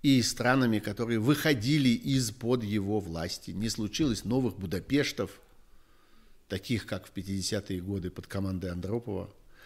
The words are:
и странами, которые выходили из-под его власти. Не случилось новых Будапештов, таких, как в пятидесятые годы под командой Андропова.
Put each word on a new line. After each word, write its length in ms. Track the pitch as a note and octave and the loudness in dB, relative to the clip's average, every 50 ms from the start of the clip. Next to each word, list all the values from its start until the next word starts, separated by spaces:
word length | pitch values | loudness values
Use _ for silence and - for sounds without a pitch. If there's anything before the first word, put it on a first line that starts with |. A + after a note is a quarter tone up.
| - | 6
и 180 | C#3+ C3+ B2+ | 6 6 6
странами, 580 | A2+ - - - A2+ B2 C3 C3+ B2+ A#2 A2 G#2 | 4 2 0 2 2 4 4 6 6 4 4 2
которые 400 | - G#2+ G2+ - A#2 A2+ A#2 A2 | 0 -4 -4 -2 -2 0 2 2
выходили 680 | G#2+ C3 D3+ D3 - D#3+ D3 A2+ G2+ B2+ D3+ D#3 C3+ B2+ | 4 4 2 4 4 2 2 2 2 2 2 4 6 4
из-под 760 | A#2 A#2+ - C#3 C3+ C3+ B2 A2 G#2 - - A#2 B2+ B2 A2 | 4 4 2 0 2 2 0 0 -4 -4 0 0 0 0 0
его 360 | G2+ G#2 G#2+ G2 G2 G#2+ G#2+ | 0 0 0 0 0 -2 -2
власти. 520 | F#2+ F2 E2 E2 D#2+ F2 - - - - | -2 -4 -4 -4 -4 -4 -6 -8 -10 -8
Не 180 | F2 F#2 A2 A2+ | -6 -4 -4 -4
случилось 560 | - - G#2+ G2+ - - D#3+ C#3 A2 - - | -2 -2 -4 -4 -2 0 0 0 0 -2 -2
новых 320 | G2+ A#2+ C3+ C3 A2+ - | 0 0 2 0 0 -2
Будапештов, 840 | - F#2+ F2 G2 F#2 - - B2+ C#3+ C#3 - - - G2+ F2+ - - - _ - - - _ - - - _ - - - _ - - - - - - _ | -4 -6 -4 -4 -4 -2 0 0 0 2 0 -2 -4 -6 -6 -6 -18 -20 _ -20 -20 -20 _ -20 -20 -20 _ -20 -20 -20 _ -20 -20 -20 -20 -20 -20 _
таких, 380 | _ G2 F#2 - - B2 G#2 - | _ -8 -6 -2 -2 -2 -2 -2
как 220 | - G#2 F#2 - | -4 -8 -8 -8
в 40 | - | -10
пятидесятые 720 | - G2+ E2+ E2+ G2 G2 F#2 - A2 G2+ F#2 - G2 F2+ | -10 -10 -6 -4 -4 -4 -2 -2 -2 -4 -4 -4 -6 -6
годы 300 | F2 G2 G2+ G2 E2+ F2+ | -4 -4 -4 -4 -4 -6
под 160 | - - - | -8 -10 -14
командой 440 | - - G2 G2 F#2+ F#2+ F2+ F2+ F2+ | -8 -6 -4 -4 -2 -4 -4 -4 -6
Андропова. 640 | F2 F2+ F2+ F#2 A2 A#2 A#2 - G2 F2+ F#2 F#2+ - - - - - - - | -6 -6 -4 -4 -4 -4 -4 -6 -6 -6 -8 -10 -14 -20 -20 -20 -20 -20 -20